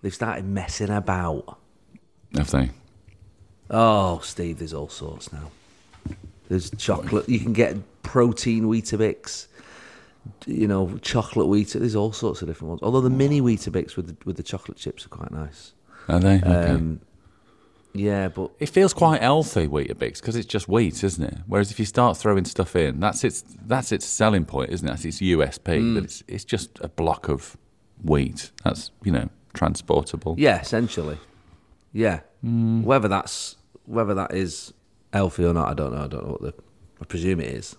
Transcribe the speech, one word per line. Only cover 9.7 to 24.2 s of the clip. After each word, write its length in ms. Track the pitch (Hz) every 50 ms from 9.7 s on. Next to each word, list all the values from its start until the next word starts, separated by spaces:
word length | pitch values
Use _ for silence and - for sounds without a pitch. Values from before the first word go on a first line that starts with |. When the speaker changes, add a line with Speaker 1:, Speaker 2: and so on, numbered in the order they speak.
| - - - - - - - _ _ _ _ - - _ -
Speaker 1:
you 200 | - - - 107
know, 300 | 101 101 95 95 87 98 -
chocolate 440 | - - - 123 107 - - 117 82
Weetabix. 340 | 76 101 104 107 - - 110
There's 140 | - 123 107
all 160 | 107 101 110
sorts 280 | 107 - - 110 87 -
of 80 | 92 80
different 220 | 82 - 78 78
ones. 100 | 85 -
Although 200 | - 107 123 131
the 80 | 127 127
mini 320 | 131 131 139 139 147 147
Weetabix 540 | 131 120 113 101 - - - 92 - - -
with 100 | - 87
the, 100 | 82 82 - -
with 120 | - 90 -
the 40 |
chocolate 360 | 80 - - 92 - - - -
chips 260 | - - - - -
are 60 | -
quite 200 | - - - -
nice. 440 | - 78 78 76 - - - - _ _ _ _ - - - -
Speaker 2:
Are 100 | 78 87
they? 180 | 90 98 98
Okay. 120 | 95 90 90 87 87 85 85
Speaker 1:
Um, 300 | 85 82 80 80 80 - - _ _ _ _ _ _ _ _ _ _ _ _ _ _ _ _ _ _
yeah, 340 | 101 101 104 101 98 95 92
but 240 | 82 92 92 - - _
Speaker 2:
It 80 | 151 147
feels 260 | - 190 196 185 -
quite 260 | - 175 160 160 -
healthy, 460 | 113 127 139 156 156 151 - 107 80
Weetabix, 560 | 73 73 76 69 - - - - 60 - -
'cause 140 | - 113 113
it's 100 | 120 107
just 220 | - - 107 95 -
wheat, 340 | 98 117 117 87 - - -
isn't 180 | 98 90 80 73
it? 140 | - - - 85
Whereas 240 | 98 98 101 101 101
if 80 | - -
you 60 | 110
start 320 | 101 - - 123 120 87
throwing 280 | - - 107 104 98 90
stuff 320 | - - - 95 - -
in, 240 | 90 80 71 64 71
that's 240 | 90 107 - - -
its, 180 | 113 - - - - - - -
that's 260 | 104 123 131 123 -
its 140 | 110 - -
selling 380 | - - -